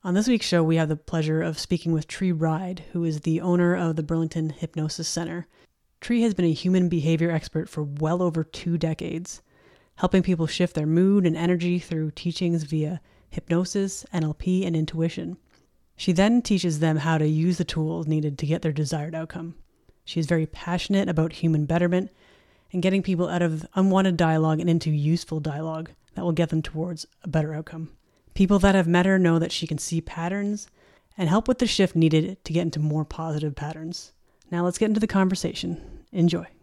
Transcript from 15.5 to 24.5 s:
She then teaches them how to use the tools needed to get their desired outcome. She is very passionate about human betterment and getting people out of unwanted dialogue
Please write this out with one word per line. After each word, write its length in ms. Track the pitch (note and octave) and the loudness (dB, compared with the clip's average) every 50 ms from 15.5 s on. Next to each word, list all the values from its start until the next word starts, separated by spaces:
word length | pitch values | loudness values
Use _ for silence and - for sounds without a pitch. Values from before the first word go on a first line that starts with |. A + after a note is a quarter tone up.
| _ _ _ _ _ _ _ _ _ | _ _ _ _ _ _ _ _ _
She 140 | - - - | -4 -2 0
then 320 | F3 E3 G3 G#3+ A#3 B3 | 2 4 4 4 4 2
teaches 380 | A#3 - G#3+ F#3 - F3 D#3 D3 | 2 2 0 2 2 0 0 2
them 160 | D#3+ D#3+ D#3 | 2 2 2
how 200 | D#3 C#3+ E3 E3 | 2 2 0 2
to 120 | D#3 D3+ D3+ | 2 2 2
use 300 | D#3 D#3 D#3+ F3+ F3+ - | 2 2 2 2 0 0
the 60 | F3 | -2
tools 440 | - - E3 D#3 D#3 E3 E3 D#3+ D3+ | -4 -2 -2 -2 -2 -4 -4 -2 0
needed 300 | D#3 D#3 D3+ D3+ C#3+ - | 0 0 0 -2 -4 -4
to 80 | - | -2
get 160 | C#3+ D#3 F3+ | -2 -2 0
their 100 | - D#3+ | 0 -2
desired 420 | D3 D3+ D3+ C3 E3+ D3+ D3 D#3+ D#3+ | -2 -2 -2 -2 -2 -4 -6 -6 -6
outcome. 400 | D#3+ D#3+ D#3+ - E3 D#3+ E3 E3 - - _ _ _ _ _ _ _ _ | -8 -8 -8 -10 -10 -10 -10 -12 -16 -20 _ _ _ _ _ _ _ _
She 140 | - - E3+ | -6 -2 -2
is 80 | D#3+ | 0
very 200 | C#3 F3 D#3+ D#3+ | 2 2 0 0
passionate 600 | D#3 - - - - F3 F3 - - G3+ G3 G3 F#3+ | -2 -6 -12 -6 -4 -4 -4 -2 0 2 2 2 2
about 240 | E3+ D#3 D#3+ E3 | 2 0 0 0
human 320 | D#3 - - E3 D#3+ D3+ D3+ | -2 0 0 2 2 2 2
betterment 460 | C#3 D#3+ E3+ F3 F3 F3+ F3+ F#3+ - _ _ _ _ _ _ _ _ _ _ _ _ | 0 2 2 2 2 2 0 -2 -2 _ _ _ _ _ _ _ _ _ _ _ _
and 100 | - F#3 | -6 0
getting 220 | E3+ F#3+ F#3 G3 F3+ | 0 2 2 2 0
people 240 | F#3+ F#3+ E3 F3+ - | 0 0 0 0 0
out 140 | - F3 | 0 0
of 220 | F3 E3+ D#3+ D#3 - - _ | 0 0 0 -2 -8 -4 _
unwanted 400 | F#3+ F#3+ G3 F#3 F#3+ F#3+ F#3+ F3 | 2 4 4 6 4 4 4 4
dialogue 420 | D#3+ F3 D#3+ D#3+ D#3+ D#3 D#3 | 4 4 4 4 4 2 2